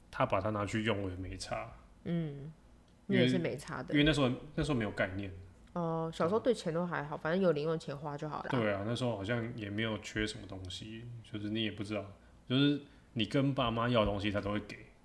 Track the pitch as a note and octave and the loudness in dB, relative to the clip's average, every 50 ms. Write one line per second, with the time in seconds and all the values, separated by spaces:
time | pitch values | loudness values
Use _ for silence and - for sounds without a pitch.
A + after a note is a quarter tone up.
0 | - - - - C3 - - G2 F#2+ A2 G#2+ G2+ G#2 F#2+ - A2 G#2+ A#2 G#2 G2+ | -20 -8 0 0 2 2 2 2 2 2 0 0 0 0 0 0 2 2 2 0
1 | G2 F#2 F2+ F2+ F#2 F2+ F#2+ F#2 - - A#2+ A2 A2 A2+ - - - - - - | 0 -4 -4 -6 -8 -8 -8 -8 -6 -6 -6 -6 -6 -8 -12 -18 -20 -20 -20 -10
2 | - - E3+ E3+ D#3+ D3 C#3+ C#3 C3+ D#3 - - - - - - - - - - | -6 -2 -2 -2 -2 -4 -6 -10 -12 -14 -16 -16 -20 -20 -20 -20 -20 -20 -20 -12
3 | - - B2+ B2 B2 B2+ B2+ - - B2 A2 D3 - - D3 C3 B2+ - D#3 D3 | -4 2 4 6 6 6 4 2 0 0 -4 -4 -8 -8 -8 -8 -4 2 4 6
4 | D3 D#3 C#3+ C#3+ C3+ B2 C3 - - - - E3 D3 D3+ C#3+ A#2 G#2+ G2+ F#2+ - | 6 6 6 4 4 2 2 0 -6 -8 -4 -2 0 0 2 0 0 0 0 0
5 | G#2+ F#2+ F#2+ G2 G2+ F#2+ F#2 - - - - - - - - F3 E3+ E3 D#3+ D#3+ | -2 -2 -2 -4 -6 -6 -8 -12 -16 -18 -20 -20 -16 -10 -6 -4 -2 -2 -2 -2
6 | E3 E3 - - E3+ E3+ G#3+ A3+ - C4 G#3+ - - F3 D#3 E3+ F3+ E3+ D#3 C#3+ | -2 -4 -2 0 2 2 2 2 4 2 2 2 0 -2 0 0 0 0 -2 -4
7 | D3 D3+ D3 - - D#3 E3+ G3 G3 F3 D3+ D3 D3 E3 D#3+ E3 - D#3 C#3 C#3 | -4 -4 -6 -4 -2 0 2 4 4 4 4 2 2 -2 -2 -2 -4 -6 -8 -6
8 | D#3 D3 C#3+ D3 D#3 D3+ C#3+ - - - C#3 A#2+ A2 G#2 G2+ F#2+ G2+ A2+ A#2+ A2 | -6 -6 -6 -6 -6 -6 -6 -6 -4 0 0 2 2 2 2 0 0 -2 -2 0
9 | B2+ A#2+ A2+ G2 G2 G#2 A#2+ A#2 A2+ A#2 C3 A#2+ G#2 G2+ G2+ G#2 A2+ A2+ G#2+ G2+ | 0 0 -2 -2 -2 -2 -2 -2 -2 -4 -6 -6 -6 -4 -2 -2 -2 -2 -2 -4
10 | - - - A2 G#2+ G#2+ - A2 G2+ - G2 F#2+ F#2 F#2 F2+ - A2 G#2+ A2 A2+ | -6 -4 -2 -2 -2 -2 -4 -8 -10 -10 -10 -10 -10 -10 -10 -10 -10 -12 -12 -12
11 | A#2+ A#2+ A#2+ A2+ G#2+ - A#2 G#2+ G#2 G#2 A2 A2+ A2 G#2 G2+ - G2+ G2+ G#2+ G2+ | -12 -12 -14 -14 -14 -10 -8 -6 -4 -2 0 0 0 0 -2 -4 -6 -4 -4 -4
12 | F#2+ G2 - - - - - - - - B2+ C3+ C#3 D3 C#3+ C#3 - - - - | -4 -6 -12 -18 -20 -20 -20 -12 -4 2 4 6 6 6 4 2 -2 -10 -20 -20
13 | - - - A2+ G#2 - - C#3+ C3+ C#3 C3 C#3 B2+ A#2 A2+ A#2+ A#2 B2 B2 A2+ | -16 -6 -2 0 0 2 2 2 2 2 2 2 0 2 2 2 2 4 6 6
14 | G#2 G2+ G#2 G2 G2+ G#2+ G2 G#2 G2 G2+ G#2 G#2+ G#2 - - - - - - - | 6 6 4 2 0 0 0 0 0 0 -2 -2 -2 -6 -12 -14 -16 -20 -20 -20